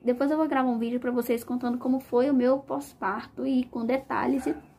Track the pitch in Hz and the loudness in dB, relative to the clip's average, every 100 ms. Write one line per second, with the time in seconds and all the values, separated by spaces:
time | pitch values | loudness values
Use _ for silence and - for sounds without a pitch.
0 | 233 247 277 311 311 269 254 233 233 247 | -2 0 2 2 2 2 2 0 -2 -2
1 | 247 247 247 233 - 247 240 247 254 262 | -2 -2 0 -2 -2 -4 -2 -2 0 -2
2 | - 240 277 269 247 269 - 277 277 - | 2 2 4 4 4 2 0 -6 -8 -6
3 | 196 214 - - 269 254 247 240 226 269 | -4 -4 -8 -6 0 0 0 -4 -2 -2
4 | - - 247 269 285 311 - | -2 -2 0 0 -2 -6 -8